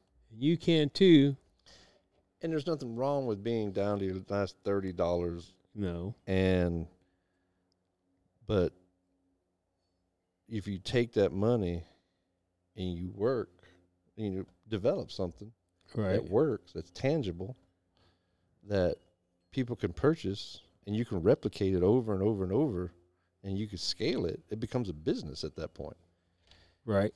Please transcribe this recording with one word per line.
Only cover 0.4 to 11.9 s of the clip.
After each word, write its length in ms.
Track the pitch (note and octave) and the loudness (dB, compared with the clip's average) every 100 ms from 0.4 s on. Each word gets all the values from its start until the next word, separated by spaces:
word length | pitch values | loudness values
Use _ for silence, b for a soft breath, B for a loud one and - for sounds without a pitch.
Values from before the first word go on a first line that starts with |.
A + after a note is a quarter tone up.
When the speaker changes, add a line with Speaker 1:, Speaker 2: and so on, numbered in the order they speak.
| C#3 E3+ | 0 2
Speaker 1:
can 320 | - E3 D3 | 4 4 2
too." 440 | - F#3+ D#3 C#3 C3+ _ _ _ b b b _ _ _ - | 6 8 10 8 0 _ _ _ b b b _ _ _ -10
Speaker 2:
And 100 | E3 | -4
there's 140 | D#3 D#3 | -4 -2
nothing 280 | D3+ B2 A#2 | -4 -6 -4
wrong 300 | C3+ C#3+ B2+ | 0 0 0
with 180 | G2+ | -2
being 280 | A2 A2+ G#2 | 0 0 0
down 280 | G2 G2+ G2+ | 0 0 0
to 60 | F#2+ | 0
your 160 | F#2+ F#2+ | -4 -2
last 260 | G2+ F#2+ - | -2 -2 -4
thirty 300 | G2+ G2+ F#2+ | 0 0 0
dollars. 600 | F2 F2 F2 F2 E2+ - _ _ | 0 2 2 0 -4 -12 _ _
Speaker 1:
No. 400 | G#2+ F#2+ E2+ F#2 - - | -6 -4 -4 -8 -8 0
Speaker 2:
And, 600 | F#2+ F#2+ F#2 F2 E2+ D#2 _ _ _ _ _ _ _ _ _ _ _ _ _ _ _ - | 4 4 4 2 -2 -6 _ _ _ _ _ _ _ _ _ _ _ _ _ _ _ -2
but 280 | G#2 E2+ - _ _ _ _ _ _ _ _ _ _ _ _ _ _ _ _ - | 0 0 -4 _ _ _ _ _ _ _ _ _ _ _ _ _ _ _ _ -10
if 180 | A2 G2+ | -8 -6
you 100 | F#2+ | -8
take 360 | - A#2+ A#2+ | -2 0 2
that 180 | G#2+ G2 | 2 2
money 520 | F2+ A2 A#2+ F2 E2+ - | 2 2 2 0 -4 -8